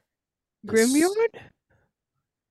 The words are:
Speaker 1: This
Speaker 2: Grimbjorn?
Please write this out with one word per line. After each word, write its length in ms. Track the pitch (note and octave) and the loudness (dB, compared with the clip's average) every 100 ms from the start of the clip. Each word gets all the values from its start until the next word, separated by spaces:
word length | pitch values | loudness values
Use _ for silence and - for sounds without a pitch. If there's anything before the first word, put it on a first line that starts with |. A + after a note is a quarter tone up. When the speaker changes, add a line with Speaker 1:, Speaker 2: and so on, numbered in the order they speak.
| _ _ _ _ _ _ | _ _ _ _ _ _
Speaker 1:
This 300 | G3 A3 A#3+ | -4 0 2
Speaker 2:
Grimbjorn? 340 | C#4 F4 G#4 A4+ - - _ _ _ _ _ _ _ _ _ _ | 2 0 0 -2 -4 -20 _ _ _ _ _ _ _ _ _ _